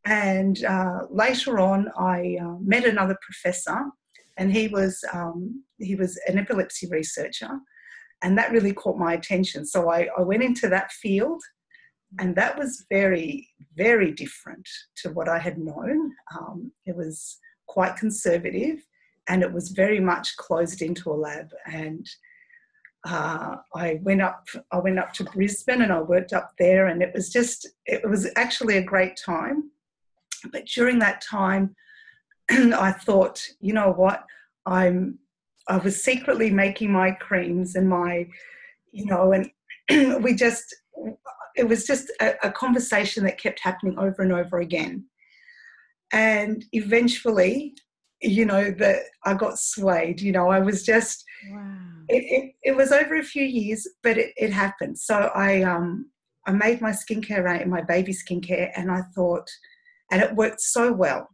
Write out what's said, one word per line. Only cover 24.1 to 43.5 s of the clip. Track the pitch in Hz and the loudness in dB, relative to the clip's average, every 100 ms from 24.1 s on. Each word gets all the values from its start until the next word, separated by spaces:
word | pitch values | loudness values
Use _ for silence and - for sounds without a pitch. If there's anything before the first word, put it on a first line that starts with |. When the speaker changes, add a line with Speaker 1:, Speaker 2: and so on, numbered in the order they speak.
| 196 | 2
Speaker 1:
up, | 185 - - - _ | 2 -4 -16 -18 _
I | 180 | -2
went | 190 185 | 0 -2
up | - | -4
to | - | -8
Brisbane, | 190 190 196 202 - 247 | -8 -2 -2 0 -2 2
and | 214 | 2
I | 170 | 2
worked | 160 180 185 | 2 0 2
up | 185 - - | -4 -4 2
there, | 180 185 190 | 4 6 4
and | 170 | 2
it | 180 | -2
was | - 185 | -2 -2
just, | 240 240 - - _ - | 0 0 -4 -14 _ -4
it | - 208 | -2 0
was | 202 - 220 | 0 0 -2
actually | 247 - 226 196 | -2 0 2 2
a | |
great | 185 190 185 - | 2 0 0 -2
time. | - 165 233 302 302 _ _ _ _ _ _ - - | -6 -4 -2 -4 -6 _ _ _ _ _ _ -16 -10
But | - - | -12 -8
during | 247 240 240 | 2 4 4
that | 202 - | 2 0
time, | - 208 190 196 196 - _ - - | -6 -2 2 2 0 -4 _ -20 -20
<clears throat> | _ _ _ - | _ _ _ 2
I | 262 240 - 190 | 6 6 4 0
thought, | 190 - 196 185 - - _ | 0 2 4 4 -2 -14 _
"You | 196 | -2
know | 214 196 | 2 2
what? | 175 190 214 - - _ _ | 4 4 2 -10 -20 _ _
I'm," | 180 185 185 180 190 - _ _ _ _ - | -2 2 4 2 -2 -6 _ _ _ _ -2
I | 190 | 0
was | 190 - | 0 0
secretly | - 254 - 240 220 | 0 0 0 0 2
making | 196 196 196 208 | 2 2 0 0
my | 190 185 | 2 2
creams | 190 - 185 175 175 180 | 0 -4 -2 0 -2 -2
and | 185 190 | 0 2
my, | 175 175 175 175 - - - - _ _ | 2 0 -4 -6 -14 -20 -20 -20 _ _
you | 202 202 | -10 -2
know, | 180 190 | 2 4
and | 190 - _ _ - - | 4 0 _ _ -12 4
<clears throat> | 294 262 247 | 6 6 4
we | 233 | 2
just, | 208 240 233 - - _ - 220 - - - - - | 4 2 2 -12 -20 _ -14 -14 -14 -20 -20 -8 0
it | 233 | 2
was | 226 - | 2 2
just | 269 - - | -2 -4 -2
a, | 214 - 202 | -2 0 -4
a | |
conversation | - 247 247 - 208 202 226 | -2 2 2 2 0 0 0
that | 196 - | -2 0
kept | 208 | -6